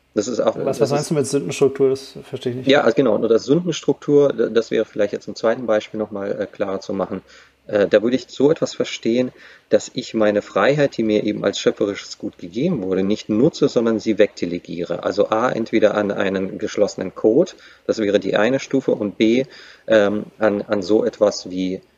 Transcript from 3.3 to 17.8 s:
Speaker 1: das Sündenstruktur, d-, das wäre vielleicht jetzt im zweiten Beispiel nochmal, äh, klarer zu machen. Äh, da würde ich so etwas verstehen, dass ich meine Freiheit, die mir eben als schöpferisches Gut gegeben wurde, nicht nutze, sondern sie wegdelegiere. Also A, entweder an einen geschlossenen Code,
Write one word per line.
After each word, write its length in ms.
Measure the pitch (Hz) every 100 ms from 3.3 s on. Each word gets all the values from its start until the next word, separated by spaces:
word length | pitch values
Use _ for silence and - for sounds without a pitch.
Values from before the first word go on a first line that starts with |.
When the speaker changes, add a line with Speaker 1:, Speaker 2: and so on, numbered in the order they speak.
Speaker 1:
das 140 | 113
Sündenstruktur, 880 | - 156 180 151 - 143 - 143 139
d-, 180 | 113 117
das 200 | 110 -
wäre 140 | 117
vielleicht 280 | 107 - 104
jetzt 140 | 110 -
im 60 |
zweiten 320 | 98 113 120 113
Beispiel 320 | 107 - 107
nochmal, 400 | 107 98 101 104
äh, 80 | 98
klarer 340 | - 98 95
zu 120 | -
machen. 300 | 95 90 95 - - - _ -
Äh, 200 | 104 92
da 160 | 107
würde 140 | 113 127
ich 100 | -
so 220 | - 139
etwas 240 | 165 131
verstehen, 560 | - - - 117 120 127 - - - _
dass 200 | 104 -
ich 180 | - -
meine 300 | 113 104 104
Freiheit, 560 | - 95 113 147 139 -
die 40 |
mir 220 | 110 107
eben 200 | 107 104
als 140 | 104 -
schöpferisches 600 | 123 - 104 98 - -
Gut 180 | 101 -
gegeben 460 | 85 101 165 143
wurde, 200 | 92 92
nicht 280 | 98 107 -
nutze, 380 | 110 147 - 143
sondern 320 | 123 113 110
sie 180 | 113 104
wegdelegiere. 840 | 104 - 87 87 - 85 85 87
Also 280 | - 95 101
A, 200 | 110 127
entweder 440 | - 113 110 101
an 160 | 104 101
einen 480 | 104 98 95 95 104
geschlossenen 560 | 107 - 98 - 95
Code, 380 | - 110 123 185 - - -